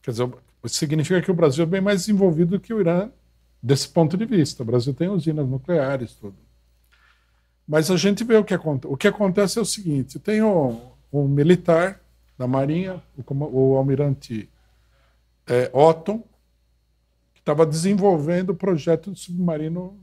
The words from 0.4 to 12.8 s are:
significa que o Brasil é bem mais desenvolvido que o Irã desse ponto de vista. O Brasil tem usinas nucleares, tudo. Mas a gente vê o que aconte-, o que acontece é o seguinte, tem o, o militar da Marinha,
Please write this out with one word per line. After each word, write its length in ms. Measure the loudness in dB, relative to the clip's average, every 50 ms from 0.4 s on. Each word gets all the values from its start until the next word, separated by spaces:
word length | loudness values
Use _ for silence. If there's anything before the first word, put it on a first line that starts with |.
| _ _ _ _ -12 -8
significa 520 | -6 -4 -4 -2 -2 -2 0 2 0 0
que 100 | 2 0
o 40 | 2
Brasil 280 | 4 4 2 4 2 0
é 40 |
bem 140 | 0 0 0
mais 200 | 0 0 0 0
desenvolvido 580 | 0 0 2 4 4 2 4 2 2 0 0 -4
que 140 | -4 -4 -2
o 60 | 0
Irã 300 | 2 2 2 0 -2 -4 _ _ _ _ _ _ _ _ _ _
desse 260 | 0 2 2 2 2 -2
ponto 260 | _ 2 2 2 2
de 100 | -2 -2
vista. 360 | 0 2 2 2 0 -2 -8
O 40 | -4
Brasil 280 | 0 0 0 0 0 -4
tem 160 | -4 -4 -2
usinas 380 | -2 -2 -2 -2 -2 -2 -4
nucleares, 680 | -4 -4 -6 -4 -2 0 0 0 0 -2 -4 -6 -10 -14
tudo. 220 | _ -20 -20 -20 _ _ _ _ _ _ _ _ _ _ _ _ _ _ _ _ _ _ _ _ _ _ _ _ _ _
Mas 220 | 0 0 0 2 2
a 80 | 0
gente 260 | 2 2 0 0 0 0
vê 120 | 4 4
o 80 | 4 4
que 100 | 2 -4
aconte-, 340 | -4 -2 -4 -4 -4 -4
o 100 | -6 -6
que 100 | 0 0
acontece 500 | 0 2 2 -2 0 2 0 0 0 0
é 40 | -4
o 40 | -4
seguinte, 540 | -4 -6 -6 -4 -2 -2 -2 -4 -4 -10 -10
tem 220 | _ -2 0 2
o, 380 | 2 2 2 2 0 0 -4 -8 -14 -20 _ _ _ _
o 160 | -2 -2 0
militar 720 | 2 2 2 6 4 4 4 4 2 2 2 2 -2 -4 -12 _ _ _ _ _ _ _
da 100 | -8 -4
Marinha, 560 | -2 -2 -2 0 -2 -2 -4